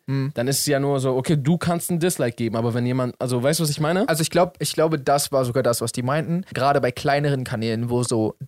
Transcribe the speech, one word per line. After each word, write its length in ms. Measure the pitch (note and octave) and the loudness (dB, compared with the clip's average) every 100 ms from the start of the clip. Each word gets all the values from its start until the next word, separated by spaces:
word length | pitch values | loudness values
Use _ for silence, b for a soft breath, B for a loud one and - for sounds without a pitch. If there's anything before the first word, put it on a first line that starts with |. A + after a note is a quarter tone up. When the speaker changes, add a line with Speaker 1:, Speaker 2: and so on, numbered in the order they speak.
| - | -4
Speaker 1:
Mhm. 240 | C3+ C3+ | -4 -2
Speaker 2:
dann 140 | D3 B2 | -2 -2
ist 120 | C#3 | -2
es 60 | - | 0
ja 140 | C#3 | 0
nur 200 | C#3 C#3 | 0 0
so, 140 | C3 B2+ | 0 0
okay, 200 | B2+ D#3 | 0 0
du 220 | C3 F3 | 2 0
kannst 320 | - F3 - | 0 -2 -2
einen 100 | F3 | -2
Dislike 360 | F3+ F3 B2+ - | 0 0 -2 -2
geben, 200 | A#2 A2 | -2 0
aber 160 | A#2 | 0
wenn 140 | A#2+ A#2+ | 0 0
jemand, 280 | C3 B2 - | 0 -2 -4
also 220 | B2+ B2 | -4 0
weißt 160 | B2+ E3 | 0 0
du, 40 | |
was 60 | D#3+ | 0
ich 100 | C#3+ | -2
meine? 280 | D3+ F3+ G3 | 0 0 0
Speaker 1:
Also 140 | D#3+ | 0
ich 80 | D#3+ | 0
glaub, 260 | E3+ F3 - | 2 2 0
ich 120 | C#3+ | -4
glaube, 260 | - D#3+ D#3 | 0 2 2
das 320 | C3 C#3 - | 2 2 2
war 120 | C3+ | 0
sogar 180 | B2+ A#2 | 0 2
das, 180 | A#2+ A#2+ | 0 0
was 120 | A#2 | -2
die 100 | - | -2
meinten. 420 | B2 D3 F3+ E3+ F#3+ | -2 0 0 -4 -4
Gerade 260 | A#2+ C3 C#3+ | 0 2 4
bei 120 | B2+ | 2
kleineren 520 | - D3 C#3+ D3 C3+ | 0 0 2 2 0
Kanälen, 460 | B2+ A2 A2 A2+ A#2+ | -2 -4 -2 -2 0
wo 120 | A#2+ | 0
so 320 | A#2+ A#2 A2 - | 0 0 0 -2